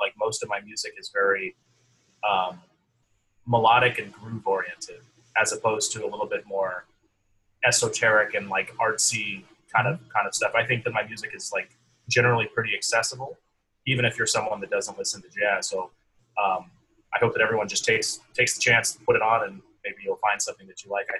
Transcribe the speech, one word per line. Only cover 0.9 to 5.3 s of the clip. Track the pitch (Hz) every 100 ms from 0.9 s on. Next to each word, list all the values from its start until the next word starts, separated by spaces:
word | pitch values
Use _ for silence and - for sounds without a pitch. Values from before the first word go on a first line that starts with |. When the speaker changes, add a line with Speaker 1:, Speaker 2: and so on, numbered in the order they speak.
| 98
Speaker 1:
is | -
very, | 101 98 98 92 - _ _ _ _ _ _ 104
um, | 95 92 90 - _ _ _ _ _ _ _ 123
melodic | 120 110 123 123 120
and | 104
groove | 98 107 113 98
oriented, | 95 87 - - 90 - _ _